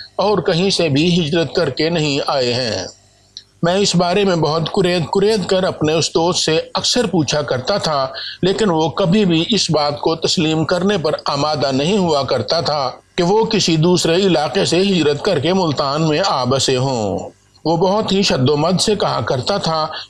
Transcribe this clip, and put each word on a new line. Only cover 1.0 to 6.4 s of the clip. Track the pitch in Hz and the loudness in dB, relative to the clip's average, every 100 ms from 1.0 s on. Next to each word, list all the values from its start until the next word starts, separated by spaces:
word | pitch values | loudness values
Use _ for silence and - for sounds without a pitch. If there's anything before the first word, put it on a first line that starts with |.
| 175 175 | 2 2
ہجرت | 151 165 151 | 0 0 0
کر | - 156 | 0 -2
کے | 127 156 | 0 -2
نہیں | 170 151 139 - | 0 0 -2 -2
آئے | 147 123 | -2 0
ہیں۔ | 120 120 95 90 - _ _ _ - _ - | -2 -2 -4 -8 -14 _ _ _ -20 _ -4
میں | 170 | -2
اس | 190 196 175 | 0 0 2
بارے | 175 185 | 0 2
میں | 196 170 | 2 0
بہت | 151 160 156 | 0 -2 -2
کرید | - 180 180 143 | 0 0 0 0
کرید | 196 202 220 175 | 0 2 0 0
کر | 185 | 0
اپنے | 185 - 151 | 0 -2 0
اس | 160 147 | 0 0
دوست | 175 170 - | 0 0 0